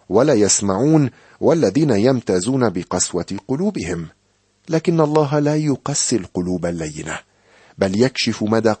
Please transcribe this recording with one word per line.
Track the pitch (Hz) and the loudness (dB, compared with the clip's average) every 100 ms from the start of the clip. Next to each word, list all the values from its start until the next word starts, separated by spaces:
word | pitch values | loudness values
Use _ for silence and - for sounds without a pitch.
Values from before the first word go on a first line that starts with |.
| - | 0
ولا | 98 147 | 2 4
يسمعون | 113 98 - 101 95 143 160 127 - - - | 4 4 2 0 0 2 4 2 -4 -20 -2
والذين | 104 165 110 117 156 | 2 2 2 2 2
يمتازون | 101 123 127 - 92 101 135 117 | 4 2 2 0 0 0 0 0
بقسوة | 90 82 - - 87 - 98 - | -2 -4 -4 -2 -4 -6 -8 -6
قلوبهم، | 135 208 185 85 85 82 _ _ _ _ _ - | -4 -4 -4 -6 -8 -10 _ _ _ _ _ -6
لكن | 160 180 165 | -4 0 0
الله | 147 156 143 147 | 2 2 0 0
لا | 147 156 | 0 0
يقسي | 151 127 - 143 - 113 | -2 -2 -4 -4 -2 -4
القلوب | 90 90 90 90 85 | -4 -6 -4 -4 -4
اللينة، | 85 78 76 76 - - _ _ _ _ - | -6 -8 -10 -10 -12 -14 _ _ _ _ -4
بل | 98 98 | 0 2
يكشف | 127 - 113 107 | 2 0 -4 -2
مدى | 107 113 110 107 | 0 2 2 0